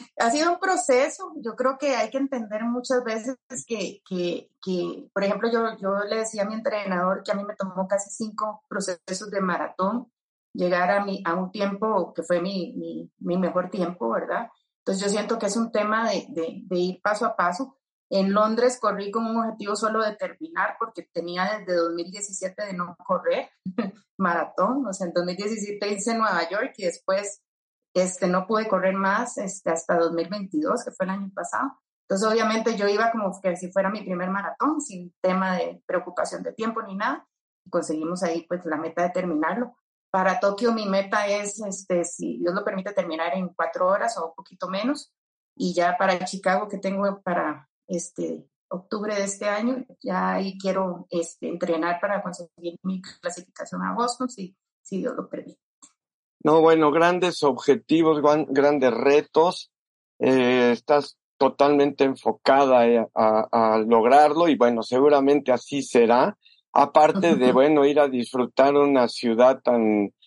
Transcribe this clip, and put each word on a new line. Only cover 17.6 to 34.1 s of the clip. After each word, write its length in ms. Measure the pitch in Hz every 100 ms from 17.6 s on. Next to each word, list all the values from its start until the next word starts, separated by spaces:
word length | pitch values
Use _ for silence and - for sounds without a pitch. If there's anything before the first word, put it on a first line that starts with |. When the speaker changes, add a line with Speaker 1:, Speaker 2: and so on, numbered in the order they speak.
| 269 _ _ _ _
Speaker 1:
En 240 | 196 190
Londres 460 | 202 214 226 247 254
corrí 320 | 208 196 202
con 140 | 226 226
un 120 | 226
objetivo 380 | 220 - 202 214
solo 280 | 220 190
de 120 | 185 -
terminar, 600 | 180 - 160 175 208 -
porque 240 | 226 - -
tenía 460 | 175 170 180 185 214
desde 160 | 185 175
dos 180 | 170
mil 160 | 170 175
diecisiete 540 | 202 202 190 185 196 208
de 80 |
no 220 | 180 175 175 -
correr 440 | 180 165 202 - _ 190
<laughs> 420 | 185 196 - _ -
maratón. 680 | 185 170 - - 196 269 226
O 60 |
sea, 140 | 190 175
en 60 |
dos 120 | 175 175
mil 100 | 185
diecisiete 540 | 208 220 202 208 202
hice 220 | 208 233 226
Nueva 320 | 220 175 165
York 240 | 202 269 -
y 80 | 185
después, 560 | - - 190 202 - _ _ _ _ _ 180
este, 320 | 185 - 185
no 180 | 185 185
pude 220 | 214 214
correr 260 | 185 185 190
más, 420 | 196 208 247 -
este, 340 | 196 - 175
hasta 260 | 160 - 170
dos 140 | 165
mil 140 | 165 175
veintidós, 540 | 208 190 151 160 233
que 80 | -
fue 140 | - 185
el 60 |
año 200 | 196 196
pasado. 380 | - - 214 269 - _ _ -
Entonces, 200 | 196 214
obviamente, 460 | 226 226 226 233 196
yo 100 | 202
iba 240 | 208 233
como 280 | 233 196 -
que 140 | 185 175
si 160 | 180
fuera 180 | 196 190
mi 120 | 214
primer 280 | 190